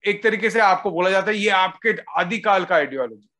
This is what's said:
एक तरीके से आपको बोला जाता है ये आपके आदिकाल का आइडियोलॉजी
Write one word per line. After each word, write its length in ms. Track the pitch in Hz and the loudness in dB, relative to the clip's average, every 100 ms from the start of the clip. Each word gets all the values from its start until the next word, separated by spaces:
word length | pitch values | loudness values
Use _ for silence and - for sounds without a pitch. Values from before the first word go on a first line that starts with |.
| 202 | -2
एक 160 | 202 | 0
तरीके 280 | 226 208 214 | -2 0 -2
से 100 | 214 | 2
आपको 300 | 208 185 202 | 2 2 -2
बोला 200 | 165 185 | 0 0
जाता 200 | 190 190 | 0 0
है 60 | 214 | -2
ये 120 | 208 | 0
आपके 460 | 190 185 - 226 185 - 170 | 0 0 -2 -2 -2 -4 -4
आदिकाल 480 | 175 226 220 196 | -4 -2 0 0
का 100 | 175 | 2
आइडियोलॉजी 540 | 170 143 135 123 107 _ _ | 0 0 -4 -6 -8 _ _